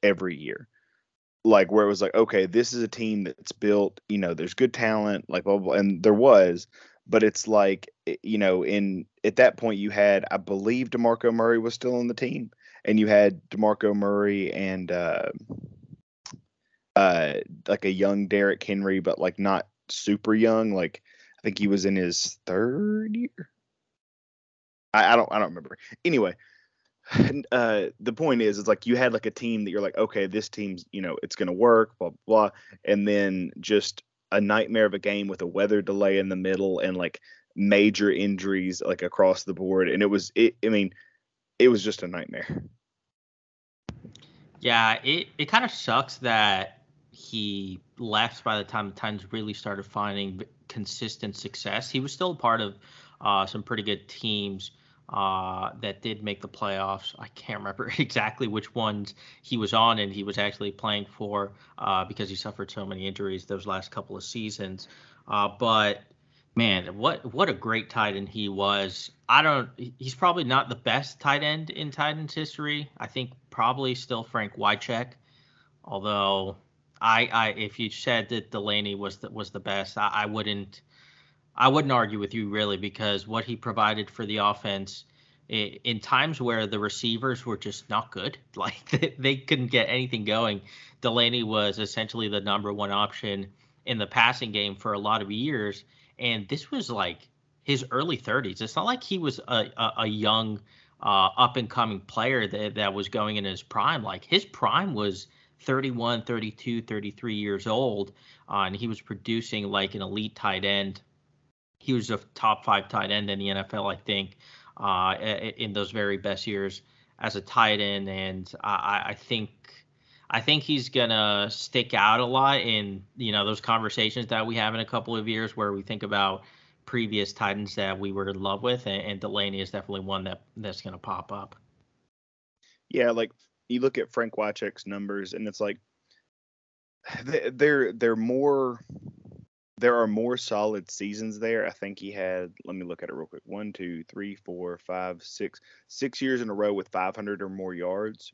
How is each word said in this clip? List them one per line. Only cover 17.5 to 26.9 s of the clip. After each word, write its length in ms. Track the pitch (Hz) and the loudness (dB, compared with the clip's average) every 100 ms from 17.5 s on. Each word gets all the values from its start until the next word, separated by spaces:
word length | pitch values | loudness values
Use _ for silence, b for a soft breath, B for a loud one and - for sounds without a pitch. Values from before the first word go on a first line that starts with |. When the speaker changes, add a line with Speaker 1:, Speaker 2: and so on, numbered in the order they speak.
| 82 - | -10 -2
Speaker 1:
like, 160 | 101 | 0
a 80 | 98 | 0
young 360 | 95 98 101 98 | 2 2 2 2
Derrick 360 | 101 101 - | 2 2 2
Henry, 380 | - 98 98 95 | -2 -2 0 0
but, 180 | 90 - | 0 0
like, 180 | 90 87 | -2 0
not 300 | 98 95 - _ - | 0 0 -2 _ -14
super 440 | - - 104 107 | -6 0 0 2
young. 380 | 110 113 113 110 | 4 6 4 2
Like, 300 | 98 85 - b b b b | 0 -2 -6 b b b b
I 20 | |
think 160 | 110 98 | -6 0
he 100 | 101 | 2
was 160 | 98 95 | 2 2
in 100 | 95 | 2
his 440 | 87 85 - - - | 0 -2 -6 -8 -4
third 720 | 92 120 143 208 214 220 220 | 0 0 0 -2 -2 -2 -4
year. 320 | 247 - 160 _ _ _ _ _ _ _ _ _ _ _ _ _ _ | -6 -8 -18 _ _ _ _ _ _ _ _ _ _ _ _ _ _
I, 180 | 107 95 | 4 8
I 40 | 117 | 6
don't, 100 | - | 6
I 100 | 107 | 0
don't 100 | 90 | 0
remember. 280 | 87 76 - B B - | -4 -14 -18 B B 0
Anyway, 300 | 135 95 85 b b b b | 2 2 -2 b b b b
<sighs> 360 | b | b